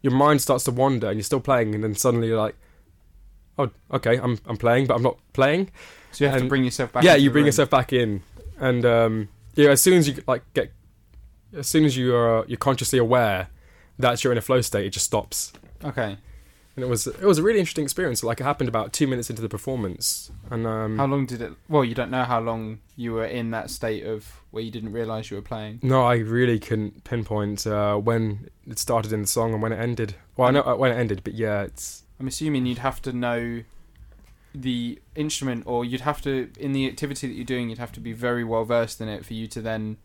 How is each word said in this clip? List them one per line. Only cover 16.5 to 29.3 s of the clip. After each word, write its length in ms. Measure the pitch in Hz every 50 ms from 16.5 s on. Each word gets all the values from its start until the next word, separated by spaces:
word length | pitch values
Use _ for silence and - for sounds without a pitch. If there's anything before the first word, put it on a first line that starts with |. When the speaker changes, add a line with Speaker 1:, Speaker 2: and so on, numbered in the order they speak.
| _ _ _ _ _
Speaker 1:
And 80 | - 123
it 40 | 127
was, 180 | 120 110 -
it 160 | 131 - -
was 160 | 190 202 180 151
a 40 |
really 160 | 160 208 233 208
interesting 260 | 180 160 - - 151
experience. 380 | 139 - - 185 156 123 -
Like, 160 | - 113 117 -
it 60 | 131
happened 240 | 135 143 - 135 120
about 240 | 110 113 107 -
two 140 | - - 156
minutes 240 | 135 131 120 113 -
into 100 | 123 110
the 80 | 113 107
performance, 840 | - 101 - 131 131 123 107 92 87 - - - - - - - - - - -
and, 160 | 123 113 113
um, 320 | 113 110 110 110 107 110 110
Speaker 2:
How 80 | 139
long 180 | 135 135 139 135
did 160 | 123 127 113
it, 120 | 117 85 82 _ _ -
well, 120 | 156 151 135
you 100 | 117 117
don't 160 | 127 123 -
know 140 | 123 127 127
how 140 | 123 123 117
long 420 | 113 117 113 113 110 110 110 107 _ _ _
you 180 | - 120 117 113
were 100 | 113 110
in 260 | - - 123 117 113
that 180 | 113 113 - -
state 340 | - - - 113 110 104 -
of 380 | 107 110 107 104 - - - _ _
where 120 | - 110
you 80 | 113 113
didn't 220 | 107 117 107 110
realise 380 | 101 117 117 110 113 110 107 -
you 80 | 101 98
were 40 |
playing. 380 | 101 - 120 110 107 107 107 120
Speaker 1:
No, 200 | - 127 131 131 127
I 120 | 120 123 117
really 400 | 110 107 113 120 127 123 117 107
couldn't 420 | - - 117 107 107 101 - - -
pinpoint, 600 | - 123 117 107 - 107 107 104 101 104 101 -
uh, 300 | 113 104 104 104 104 104
when 540 | 104 104 113 117 117 113 110 101 104 - - _ _ _
it 120 | - 113 -
started 320 | - - 120 117 107 107 110
in 80 | 107
the 40 | 104
song 280 | 98